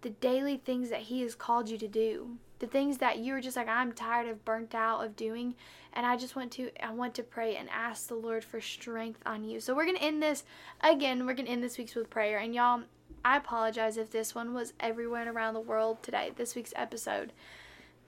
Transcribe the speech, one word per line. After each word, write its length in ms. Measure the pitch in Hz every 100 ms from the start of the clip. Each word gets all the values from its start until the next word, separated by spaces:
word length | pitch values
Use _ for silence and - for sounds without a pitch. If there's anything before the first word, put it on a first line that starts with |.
the 80 | 247
daily 480 | 214 254 254 277 277
things 320 | 262 247 247
that 100 | 214
He 220 | 214 254
has 120 | 240
called 360 | 233 - 240 220
you 80 | 226
to 100 | 214
do, 480 | 220 226 214 247 240 - -
the 60 | 233
things 300 | 277 285 262
that 200 | 247 226
you 140 | 240
were 80 | 269
just 160 | 254 247
like, 100 | 226
"I'm 240 | 226 247
tired 380 | 226 226 240 233
of, 160 | 214
burnt 280 | 226 220 226
out 320 | 226 226 220
of 120 | 226 208
doing." 400 | 220 233 247 247 - - -
And 140 | - 240
I 100 | 247
just 200 | 254 269
want 160 | 247
to, 180 | 247 247 -
I 120 | 226
want 200 | 226 247 233
to 80 |
pray 320 | 233 - 226 202
and 120 | -
ask 380 | - 233 220 -
the 80 |
Lord 300 | 226 226 226
for 160 | 220 226
strength 600 | - - - 226 226 220 -
on 160 | 214
you. 160 | 214 226
So 160 | 220
we're 100 | 269
gonna 140 | 330 381
end 240 | 294 311
this, 220 | 302 294 - - - -
again, 460 | 311 302 277 254 254
we're 80 |
gonna 160 | 262 247
end 140 | 247
this 120 | 240 240
week's 200 | 226 233
with 120 | 220
prayer. 300 | 226 208 208
And 160 | 233
y'all, 300 | 240 247 240 - - - -
I 120 | 247 277
apologize 600 | 277 233 226 226 220 220
if 160 | 220
this 200 | 220 220
one 220 | 240 233
was 200 | 247 233 -
everywhere 440 | 226 226 233 233
and 80 | 233
around 240 | 226 220
the 60 | 220
world 440 | 226 220 220 226
today, 260 | - 233 - -
this 180 | 240
week's 180 | 247 220 -
episode. 560 | 226 226 - 202 220 - - - - - - -